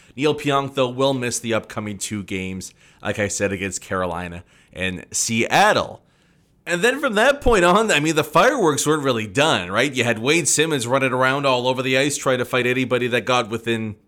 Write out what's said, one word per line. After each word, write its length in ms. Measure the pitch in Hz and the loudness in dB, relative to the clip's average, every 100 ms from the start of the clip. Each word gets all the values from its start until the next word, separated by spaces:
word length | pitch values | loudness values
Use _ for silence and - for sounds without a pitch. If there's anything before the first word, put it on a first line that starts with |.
| - - | -16 -2
Neil 180 | 151 | 0
Pionk, 400 | 147 143 139 135 | 0 0 0 0
though, 140 | 135 127 | -2 -2
will 240 | 123 135 | 0 0
miss 280 | 131 123 110 | 0 -4 -4
the 120 | 117 | -2
upcoming 460 | 110 - - 107 98 | -2 -4 -8 -8 -8
two 240 | - 107 | -6 -6
games, 500 | 92 95 92 92 - - _ _ | -6 -6 -6 -8 -12 -18 _ _
like 160 | 101 104 | -6 -4
I 100 | 101 | -4
said, 240 | - 101 | -2 -2
against 300 | 101 98 92 | -2 -4 -6
Carolina 640 | - 95 90 85 90 87 - _ _ | -6 -4 -2 -4 -8 -12 -18 _ _
and 320 | - 92 92 - | -6 -6 -6 -8
Seattle. 880 | - - 113 110 147 208 143 67 - _ _ _ _ _ _ - | -6 -2 0 2 4 4 2 -2 -8 _ _ _ _ _ _ -6
And 140 | 175 | 0
then 180 | 220 269 | 0 0
from 160 | 285 202 | 0 2
that 260 | 247 269 | 2 4
point 200 | 254 220 | 4 4
on, 260 | 175 190 226 | 6 4 4
I 100 | 151 | 2
mean, 140 | 156 | 2
the 100 | 156 | 0
fireworks 600 | 147 160 220 285 170 135 147 | 2 4 4 4 2 2 0
weren't 160 | 156 | 0
really 240 | 135 117 107 | 0 0 -2
done, 440 | 95 156 120 90 | 2 2 2 0
right? 220 | 101 139 | 0 0
You 100 | 127 | 0
had 160 | 117 110 | 0 0
Wade 300 | 120 165 143 | 0 0 2
Simmons 380 | - 160 147 117 | 0 2 0 0
running 260 | 135 135 | 0 0
around 320 | 127 131 135 | 0 0 2
all 240 | 139 127 123 | 2 2 0
over 140 | 127 | 0
the 160 | 131 131 | 0 0
ice 180 | 143 143 | 0 -2
trying 220 | 139 127 | 0 0
to 80 | 120 | 0
fight 200 | 127 123 | 0 0
anybody 400 | 127 123 123 123 | 0 0 0 0
that 180 | 120 107 | -2 0
got 240 | 127 113 | 0 0
within, 460 | 113 117 113 110 101 | -4 -2 -4 -4 -10